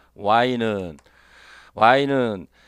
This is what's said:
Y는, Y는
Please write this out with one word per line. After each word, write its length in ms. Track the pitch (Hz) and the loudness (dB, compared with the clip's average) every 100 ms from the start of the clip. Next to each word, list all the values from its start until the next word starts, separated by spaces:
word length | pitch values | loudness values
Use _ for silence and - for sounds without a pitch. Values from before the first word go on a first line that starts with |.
| _ - | _ -6
Y는, 800 | 101 113 127 123 113 101 90 73 _ _ _ - - - - 101 | 0 2 0 -2 -4 -4 -8 -14 _ _ _ -20 -20 -20 -14 2
Y는 720 | 110 135 139 135 120 98 78 _ | 4 4 2 -2 -2 -6 -12 _